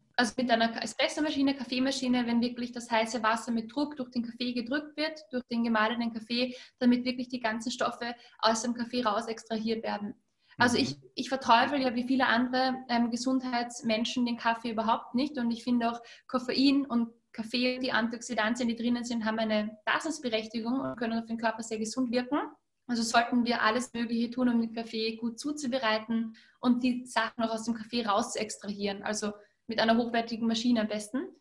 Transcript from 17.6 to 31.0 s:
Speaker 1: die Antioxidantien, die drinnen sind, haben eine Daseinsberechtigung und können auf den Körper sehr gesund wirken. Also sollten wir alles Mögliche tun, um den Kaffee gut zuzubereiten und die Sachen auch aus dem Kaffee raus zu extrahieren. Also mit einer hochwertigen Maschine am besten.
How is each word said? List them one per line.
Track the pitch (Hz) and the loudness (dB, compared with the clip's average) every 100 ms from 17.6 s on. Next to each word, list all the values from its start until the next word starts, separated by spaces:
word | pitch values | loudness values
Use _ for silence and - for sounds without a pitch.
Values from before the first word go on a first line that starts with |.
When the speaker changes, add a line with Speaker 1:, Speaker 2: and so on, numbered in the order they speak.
| 254 254 | 0 0
Speaker 1:
die | 254 | 0
Antioxidantien, | 220 226 233 - 220 214 247 240 | 2 0 -4 -4 0 0 2 0
die | 226 | 0
drinnen | 233 240 | 0 0
sind, | 233 240 | -2 -2
haben | 220 220 | -2 0
eine | 220 214 214 - - | 0 0 0 -4 0
Daseinsberechtigung | 277 320 - 247 220 220 233 220 262 | 0 0 -4 -2 -2 -2 -4 -2 -2
und | 262 226 | -2 -4
können | 233 226 | -2 -2
auf | 226 | -4
den | 226 | -2
Körper | 226 220 | -2 -2
sehr | 226 220 | -6 -4
gesund | 214 262 254 | -4 -2 0
wirken. | 240 247 294 427 - _ _ - | 0 0 -2 -2 -8 _ _ -6
Also | 233 | -2
sollten | 226 240 233 247 233 | 2 4 4 2 2
wir | 233 | 2
alles | 220 226 240 | 2 2 -2
Mögliche | 233 233 233 240 | -4 -2 0 -2
tun, | 254 247 | 0 2
um | 233 | 2
den | 226 | 0
Kaffee | 226 226 226 220 220 | -4 -6 -2 -2 -2
gut | 233 226 | -6 -6
zuzubereiten | 285 302 285 254 226 214 220 226 226 - - _ | -6 -4 -2 0 0 0 0 -2 -2 -8 -20 _
und | 254 247 | 2 2
die | 254 247 - | 2 0 -2
Sachen | 226 226 - | -2 -2 0
auch | 226 | 0
aus | 226 220 | 0 -2
dem | 226 | -4
Kaffee | - 240 214 | -4 -4 2
raus | 202 240 | 2 2
zu | - | -2
extrahieren. | 214 - 202 202 202 196 | -6 -6 -8 -4 -2 -2
Also | - 208 208 - - _ - | -4 -2 -4 -6 -16 _ -6
mit | 220 | 0
einer | 226 226 | 4 4
hochwertigen | 233 233 226 226 226 | 4 0 -2 -2 0
Maschine | 226 247 233 | 2 4 4
am | 214 | 2
besten. | 214 | -2